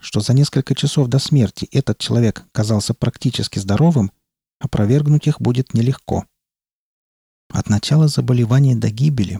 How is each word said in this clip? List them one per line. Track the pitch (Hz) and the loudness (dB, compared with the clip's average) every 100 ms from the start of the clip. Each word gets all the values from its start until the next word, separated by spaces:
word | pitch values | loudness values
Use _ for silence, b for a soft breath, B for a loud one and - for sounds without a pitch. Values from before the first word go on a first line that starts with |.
что | - 110 | -8 -4
за | - | 0
несколько | 127 143 139 - 135 | 2 2 0 -2 -2
часов | 143 - 123 | -2 0 0
до | 135 | 0
смерти | - 147 98 - - | 2 2 2 -2 -6
этот | - - 104 | -2 -2 -4
человек | - 117 113 - - | -2 0 0 -2 -8
казался | - 107 107 - | -4 0 0 -2
практически | 117 - - 127 - - - | -4 -4 -4 -4 -4 -6 -6
здоровым, | 98 101 160 147 98 - _ _ _ _ | -2 2 2 2 0 -4 _ _ _ _
опровергнуть | - - 104 139 147 151 151 | -6 -2 0 2 2 2 0
их | - | -2
будет | 117 123 127 | -2 -2 -2
нелегко. | 113 120 135 - - - _ _ _ _ _ _ _ _ _ _ _ _ | -2 -2 -2 -4 -6 -6 _ _ _ _ _ _ _ _ _ _ _ _
От | - - | -6 -2
начала | 104 - 151 151 | -2 2 2 2
заболевания | 139 123 123 113 131 139 120 | 2 0 0 2 2 2 2
до | 117 | -2
гибели | 110 147 131 90 101 | 0 0 0 -2 -6